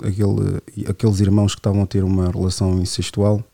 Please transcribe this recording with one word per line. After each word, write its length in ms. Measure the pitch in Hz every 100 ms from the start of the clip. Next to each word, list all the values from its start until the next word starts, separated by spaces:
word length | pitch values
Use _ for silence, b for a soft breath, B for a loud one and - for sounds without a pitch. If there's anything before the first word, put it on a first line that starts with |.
aquele, 880 | 110 98 101 101 98 95 - - -
aqueles 300 | 98 113 98
irmãos 340 | 101 101 101
que 60 | -
estavam 220 | 110 98
a 40 | 98
ter 180 | 101
uma 260 | 95 95 90
relação 480 | 90 92 - 95 92
incestual. 640 | 90 - 90 - 104 104 117